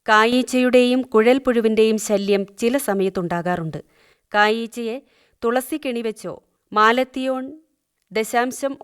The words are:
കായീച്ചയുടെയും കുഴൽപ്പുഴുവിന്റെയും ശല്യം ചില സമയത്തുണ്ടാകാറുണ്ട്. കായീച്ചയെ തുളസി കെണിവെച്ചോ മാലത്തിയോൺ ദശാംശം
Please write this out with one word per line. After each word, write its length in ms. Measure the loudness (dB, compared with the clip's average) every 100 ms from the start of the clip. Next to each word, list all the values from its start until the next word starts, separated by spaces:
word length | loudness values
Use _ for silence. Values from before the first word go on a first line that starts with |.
| 2
കായീച്ചയുടെയും 960 | 4 4 2 0 0 4 4 4 2
കുഴൽപ്പുഴുവിന്റെയും 960 | 0 2 4 2 2 0 0 2 2 2
ശല്യം 480 | -2 -2 0 0 -2 -2
ചില 200 | -2 -2
സമയത്തുണ്ടാകാറുണ്ട്. 1080 | -2 -2 -2 -2 -4 -4 -4 -4 -6 -10 -16 _ _ _ _
കായീച്ചയെ 680 | 0 2 0 -6 -8 -8 -10 _ _ _ _
തുളസി 320 | -2 -2 -4 -8
കെണിവെച്ചോ 680 | -6 -6 -8 -10 -12 -14 _ _ _
മാലത്തിയോൺ 800 | 2 2 2 -2 -4 -6 -6 -8 -16 _ _ _ _ _
ദശാംശം 680 | -6 -4 -2 -2 -4 -8 -8